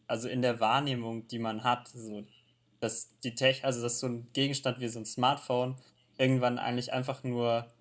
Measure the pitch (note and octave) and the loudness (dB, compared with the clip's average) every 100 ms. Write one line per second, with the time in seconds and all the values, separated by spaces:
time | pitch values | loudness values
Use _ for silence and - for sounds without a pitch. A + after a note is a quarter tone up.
0 | - A2+ A#2+ B2+ B2 A2 A2 B2+ D3 B2 | -6 -4 -2 0 2 2 4 4 2 -4
1 | A2+ A2+ A2 A#2+ A2+ G#2+ B2 A#2+ - B2 | -4 -8 -8 -4 -4 0 0 0 -2 -14
2 | A2 G#2 G#2 _ _ _ _ _ A#2 - | -10 -10 -12 _ _ _ _ _ -2 0
3 | - _ B2 A#2 C3 C3 C3+ A#2+ A#2+ - | -2 _ -8 2 2 4 0 0 0 0
4 | C3 A#2+ A#2+ - C#3 C3+ C3 B2 A#2+ A#2 | -2 -4 -6 0 0 0 -2 -2 -4 -4
5 | G#2+ - B2+ D3 - B2 B2+ C3 - _ | -6 2 2 2 0 0 0 -4 -14 _
6 | _ - C3 B2+ B2 B2 - B2 B2 B2+ | _ 2 4 6 4 0 -2 -2 -2 -2
7 | C3 C3 C3 A#2+ A#2+ A#2 A#2 _ | -2 -4 -4 0 2 0 -2 _